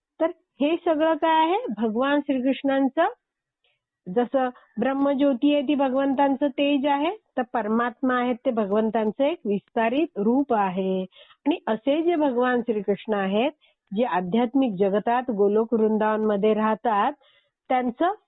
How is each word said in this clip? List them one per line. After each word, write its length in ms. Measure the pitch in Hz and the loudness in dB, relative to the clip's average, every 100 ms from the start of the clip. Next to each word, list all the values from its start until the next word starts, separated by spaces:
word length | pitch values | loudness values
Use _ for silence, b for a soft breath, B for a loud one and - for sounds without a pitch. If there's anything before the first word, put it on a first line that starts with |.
| _ - | _ -4
तर 40 | 330 | -4
हे 460 | 339 _ - 285 330 349 | -4 _ -2 -2 0 0
सगळं 280 | 311 320 | 0 2
काय 320 | 320 330 320 320 | 0 2 2 2
आहे? 200 | 392 494 208 | 0 -4 -4
भगवान 420 | 226 214 262 294 | -2 0 0 0
श्रीकृष्णांचं, 880 | 285 262 247 254 269 269 269 311 359 494 _ _ _ _ _ _ _ _ - 185 | 0 -2 0 -2 0 0 0 0 -2 -2 _ _ _ _ _ _ _ _ -6 -2
जसं 340 | 240 269 254 247 b - | 0 0 -2 -6 b -4
ब्रह्मज्योती 720 | 247 269 277 277 285 247 285 | -2 0 0 2 2 2 2
आहे 140 | 294 269 | 2 0
ती 80 | 294 | 0
भगवंतांचं 720 | 277 254 277 269 277 262 294 | 0 0 0 2 2 2 -2
तेज 400 | - 285 285 285 | 0 0 0 0
आहे, 220 | 285 311 | 0 -2
तर 320 | 427 _ - 240 | -6 _ -8 -4
परमात्मा 640 | 247 208 220 240 226 254 254 | -4 -2 0 -2 -2 -2 0
आहेत 160 | 247 240 277 | 0 -2 -2
ते 60 | |
भगवंतांचं 720 | 226 202 208 220 226 214 - | -2 0 0 0 0 -2 0
एक 140 | 277 339 214 | -2 -2 -4
विस्तारित 640 | 202 - - 226 262 330 - | -4 -4 -2 0 0 -2 -2
रूप 360 | 202 247 285 | 0 2 2
आहे. 480 | 226 196 180 190 190 185 B B B 277 | 0 0 -2 -2 -2 -4 B B B -2
आणि 140 | 349 - | -2 -2
असे 360 | 220 277 294 | -4 0 0
जे 120 | 330 339 | 0 0
भगवान 460 | 294 240 254 247 | 0 0 0 0
श्रीकृष्ण 520 | 240 214 202 196 - | -2 -4 -2 -4 -2
आहेत, 380 | 208 190 202 269 320 b b - 196 | -2 0 0 0 -4 b b -8 -2
जे 80 | |
आध्यात्मिक 720 | 247 175 185 220 240 277 262 185 | -2 -2 -2 0 0 0 0 0
जगतात 440 | 196 202 220 240 254 | 0 0 0 -2 -2
गोलोक 420 | 208 202 208 226 | 0 2 2 0
वृंदावनमध्ये 800 | 233 220 214 214 214 214 208 214 | 2 2 2 0 0 0 0 2
राहतात, 600 | 214 214 214 240 202 226 294 b b b b - | 2 0 0 0 0 0 -2 b b b b -4
त्यांचं 420 | 254 247 226 339 415 | -2 -2 0 -2 -2